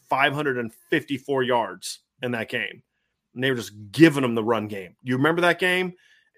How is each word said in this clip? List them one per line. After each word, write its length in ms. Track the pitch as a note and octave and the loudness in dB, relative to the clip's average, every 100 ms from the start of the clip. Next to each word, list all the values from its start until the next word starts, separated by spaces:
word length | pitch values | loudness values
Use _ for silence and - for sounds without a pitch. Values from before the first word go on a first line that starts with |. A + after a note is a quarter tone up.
| _ | _
five 240 | C3+ C#3+ | 2 2
hundred 240 | C#3 D3 B2 | 2 -2 -2
and 160 | A2+ - _ | -6 -10 _
fifty-four 540 | D#3 - C3+ - C3+ | -2 -2 -8 -2 -2
yards 560 | B2 B2 G2+ F#2 - - _ _ | 2 0 0 -6 -12 -14 _ _
in 80 | B2+ | -6
that 180 | A#2+ G#2 | -4 -4
game. 340 | A#2+ G#2 - _ _ _ _ _ | -6 -6 -10 _ _ _ _ _
And 100 | B2 | -4
they 60 | C3+ | -2
were 80 | B2 | -2
just 160 | G#2+ G#2 G#2 | -6 -14 -10
giving 320 | F#2+ E3 C#3 | 6 6 6
them 120 | B2+ | 0
the 100 | A#2 | 0
run 240 | A2 A2+ G#2+ | 0 0 -2
game. 280 | G#2 F2+ - | -8 -12 -14
You 160 | B2+ B2+ | -4 0
remember 240 | D3 E3+ | 2 2
that 160 | F3 E3+ | 0 2
game? 340 | F#3 F3+ F#3 F3+ _ _ _ | 0 0 -2 -6 _ _ _